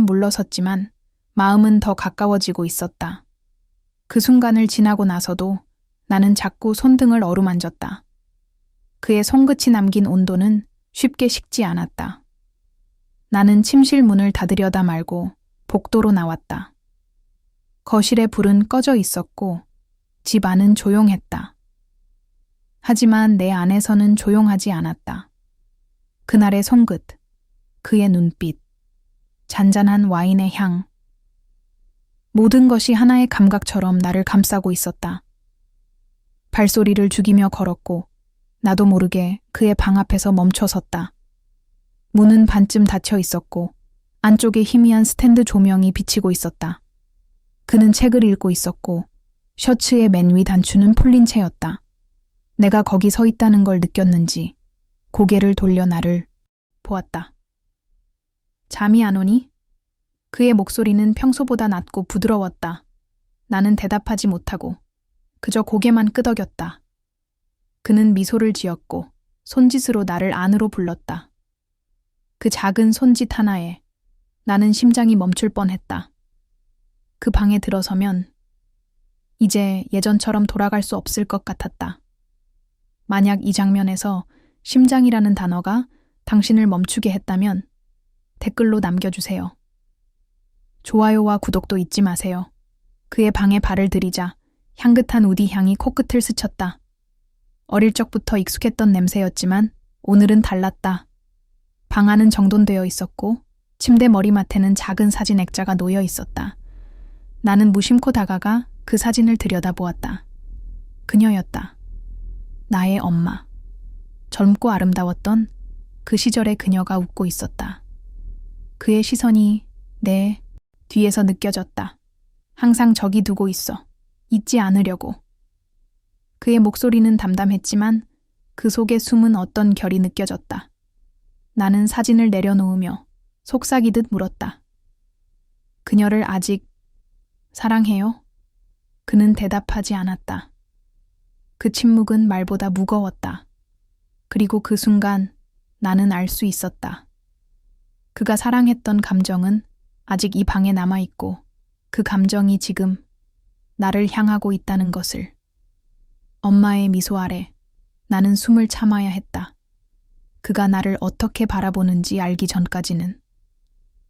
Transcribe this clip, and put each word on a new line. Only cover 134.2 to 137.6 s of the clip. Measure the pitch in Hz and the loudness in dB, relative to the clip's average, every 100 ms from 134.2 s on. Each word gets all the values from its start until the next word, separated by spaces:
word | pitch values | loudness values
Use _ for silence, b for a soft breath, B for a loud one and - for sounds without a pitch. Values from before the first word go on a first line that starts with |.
| 190 - - - _ _ _ _ _ _ _ _ _ _ _ _ | -6 -8 -14 -14 _ _ _ _ _ _ _ _ _ _ _ _
"그녀를 | - 208 208 214 - | -2 0 2 0 -2
아직 | 190 180 202 - _ _ _ _ _ _ _ _ | -4 -4 -6 -8 _ _ _ _ _ _ _ _
사랑해요?" | - | -8